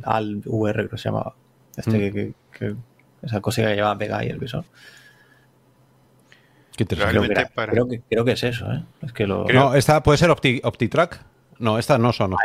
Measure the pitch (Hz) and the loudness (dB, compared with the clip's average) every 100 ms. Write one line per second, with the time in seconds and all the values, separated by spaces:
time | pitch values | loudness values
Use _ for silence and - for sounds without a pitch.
0 | 120 110 107 104 - 110 107 110 101 110 | -2 -2 -2 -6 -4 -2 0 -2 -4 -4
1 | 110 107 - - _ _ _ - 113 110 | -4 -4 -6 -12 _ _ _ -8 -2 0
2 | 101 101 104 - _ - 107 110 - _ | 0 -4 -8 -10 _ -8 -8 -8 -14 _
3 | _ - 135 104 104 113 110 101 104 101 | _ -14 -6 -4 -2 0 0 2 0 0
4 | 107 104 117 131 123 147 - _ - - | -4 -4 -4 -6 -8 -8 -10 _ -20 -20
5 | - _ _ _ _ _ _ _ _ _ | -20 _ _ _ _ _ _ _ _ _
6 | _ _ _ - _ _ _ - 113 87 | _ _ _ -20 _ _ _ -6 -4 0
7 | 101 101 101 92 - - 110 110 123 120 | 2 2 2 0 -2 -4 -2 0 0 -4
8 | - 113 120 104 123 120 95 143 - - | -2 0 0 0 -2 -4 -6 -6 -8 -14
9 | 120 - 98 95 95 127 135 139 139 151 | -10 -4 -2 0 2 4 4 4 4 4
10 | 151 143 175 - 135 123 123 - 113 156 | 4 4 4 4 2 0 -2 -2 0 2
11 | 175 - - _ _ - 113 113 131 127 | 0 -2 -20 _ _ -4 -2 0 2 4
12 | 120 - 98 98 | 4 2 0 0